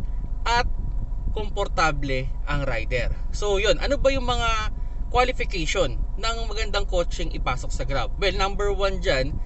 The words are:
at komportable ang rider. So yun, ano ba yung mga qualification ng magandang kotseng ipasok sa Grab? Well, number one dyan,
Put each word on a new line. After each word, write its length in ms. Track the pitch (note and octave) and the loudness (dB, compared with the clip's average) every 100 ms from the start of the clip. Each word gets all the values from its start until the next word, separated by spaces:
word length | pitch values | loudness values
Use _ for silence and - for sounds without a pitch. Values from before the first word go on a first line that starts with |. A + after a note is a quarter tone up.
| - - - - | -2 -2 -2 0
at 240 | A3+ A#3+ A#3+ - - - - - - | 2 2 2 0 0 0 -2 -2 0
komportable 960 | - G#3 G3+ G3+ - D#3+ D3 C#3+ C3 C3 - | 0 0 -2 0 2 2 2 0 0 -2 -2
ang 240 | C#3+ C#3+ C3+ | -2 0 0
rider. 480 | A2+ A2 B2 A2+ - - | 0 0 0 0 0 -2
So 240 | - G#3 G3+ | 0 2 2
yun, 240 | G#3 - | 4 2
ano 160 | G#3+ C#4 | 2 2
ba 160 | C4+ | 4
yung 160 | C4+ B3 | 2 2
mga 480 | A#3+ A#3 G#3+ G#3+ - - - - A#3+ | 0 2 0 0 -2 -2 -2 0 2
qualification 800 | B3+ - A#3 F#3+ D#3 G3+ D#3+ A2 - - | 4 2 -2 -2 0 2 0 0 -2 -2
ng 160 | A3+ A3+ | -2 -2
magandang 480 | - G#3+ G#3 G#3 - | -2 -2 -2 0 0
kotseng 400 | F3+ E3+ - E3 | 0 0 -2 -2
ipasok 400 | D3 C3+ B2 - | -2 -2 -2 -2
sa 160 | - B2+ | -2 -2
Grab? 240 | C#3 - - | 0 -2 0
Well, 160 | G3 G3 | 0 0
number 400 | G3 G3 G3+ F#3+ | 0 0 0 0
one 240 | G3 F#3 | 0 0
dyan, 400 | F3 C#3 - - | 0 0 0 -2